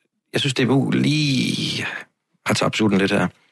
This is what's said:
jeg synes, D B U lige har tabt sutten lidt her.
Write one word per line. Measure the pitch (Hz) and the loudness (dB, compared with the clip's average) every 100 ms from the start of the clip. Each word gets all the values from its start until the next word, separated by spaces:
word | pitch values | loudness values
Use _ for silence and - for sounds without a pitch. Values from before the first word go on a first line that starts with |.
| _ _ _ | _ _ _
jeg | - | -4
synes, | 143 | -2
D | 127 120 | 0 2
B | |
U | 139 - | 2 2
lige | 127 131 151 147 131 - - - - - - - _ _ _ - | 0 2 2 0 0 0 -2 -4 -6 -6 -10 -14 _ _ _ -4
har | |
tabt | 104 101 - | -2 0 0
sutten | 110 98 | 2 2
lidt | 98 | 2
her. | 101 92 - _ | 2 0 -6 _